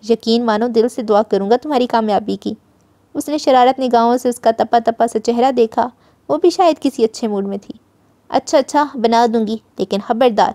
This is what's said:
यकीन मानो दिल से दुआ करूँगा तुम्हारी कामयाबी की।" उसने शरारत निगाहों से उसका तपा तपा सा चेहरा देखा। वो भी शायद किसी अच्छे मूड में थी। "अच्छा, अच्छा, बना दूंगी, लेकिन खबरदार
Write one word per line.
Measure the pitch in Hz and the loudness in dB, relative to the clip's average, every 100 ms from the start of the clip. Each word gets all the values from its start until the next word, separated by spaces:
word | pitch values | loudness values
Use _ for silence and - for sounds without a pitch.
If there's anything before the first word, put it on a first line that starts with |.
| 214 | -16
यकीन | 226 - 233 | -12 -4 -2
मानो | 240 208 240 | -2 -4 -2
दिल | 233 233 | -2 -2
से | - | -4
दुआ | 226 208 | -2 0
करूँगा | 214 202 196 240 | 0 -2 0 -2
तुम्हारी | 302 277 247 | -2 -2 -2
कामयाबी | 233 220 196 208 196 | -2 0 -2 -4 -8
की।" | - 226 _ _ _ _ _ | -8 -12 _ _ _ _ _
उसने | - 285 302 | -10 -6 -4
शरारत | 302 262 247 262 | 2 4 4 2
निगाहों | 262 240 233 247 | 0 2 2 0
से | 247 | -2
उसका | 233 226 | -2 -2
तपा | 226 233 240 | 0 0 0
तपा | 226 233 233 | 0 -2 -2
सा | 226 | -2
चेहरा | 214 233 254 | -2 0 0
देखा। | 247 226 233 240 - _ _ _ | 2 0 0 -4 -6 _ _ _
वो | 302 | 0
भी | 359 | 0
शायद | 330 349 302 | 2 0 2
किसी | 277 - | -2 0
अच्छे | 226 - 226 | -2 -2 -6
मूड | 202 196 | -4 -6
में | 196 | -8
थी। | - - _ _ _ _ _ | -12 -20 _ _ _ _ _
"अच्छा, | 269 - 311 | -4 0 0
अच्छा, | 269 294 285 269 | 2 0 -2 0
बना | 226 226 240 | 2 4 2
दूंगी, | 226 214 220 _ _ | 2 -2 -6 _ _
लेकिन | 190 202 | -4 -4
खबरदार | - 226 262 214 185 | -4 0 2 4 0